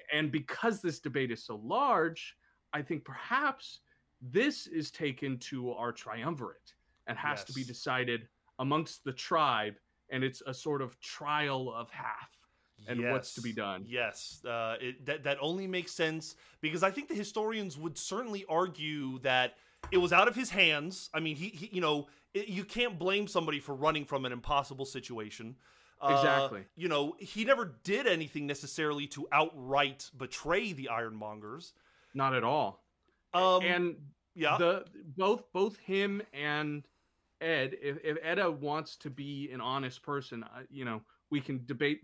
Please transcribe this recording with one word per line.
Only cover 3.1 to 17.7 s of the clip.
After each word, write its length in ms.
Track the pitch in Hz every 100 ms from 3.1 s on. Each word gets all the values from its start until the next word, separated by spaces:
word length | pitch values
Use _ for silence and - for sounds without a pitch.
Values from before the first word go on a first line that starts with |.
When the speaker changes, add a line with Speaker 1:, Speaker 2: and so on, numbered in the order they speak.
| 135 - 254 294 269 - - _ _ _ _
Speaker 1:
this 460 | 127 143 277 294 -
is 240 | 160 147
taken 480 | - 151 131 139 127
to 340 | - 135 123
our 200 | 113 120
triumvirate 800 | 117 - 110 135 160 107 - - - _ _ -
and 100 | 113
has 280 | 147 143
to 80 | 98
be 80 | 131
Speaker 2:
Yes. 80 | 127
Speaker 1:
decided 600 | 120 - 127 123 117 113 _ _ -
amongst 460 | 131 151 160 -
the 80 | -
tribe, 640 | 127 - 165 151 117 107 101 _ _ -
and 140 | 131
it's 180 | 131 131 -
a 60 |
sort 300 | 131 160 143
of 160 | 131 -
trial 720 | - - 147 151 147 135 131
of 160 | 113 120
Half 400 | - 127 107 - _ _ _ _ - 107
and 240 | 123 120
what's 220 | 127 127
to 60 | -
be 100 | 117
Speaker 2:
Yes. 60 | 113
Speaker 1:
done. 280 | 104 92 98
Speaker 2:
Yes, 580 | 123 113 - - -
uh, 320 | - 117 113 113
it, 260 | 127 127 131
that, 160 | 151
that 140 | 143 139
only 260 | 143 185 190
makes 260 | 180 170
sense 420 | - 160 160 156 - - -
because 220 | 156 165
I 80 | 190
think 180 | 190 285
the 60 |
historians 640 | 294 202 - 214 220 196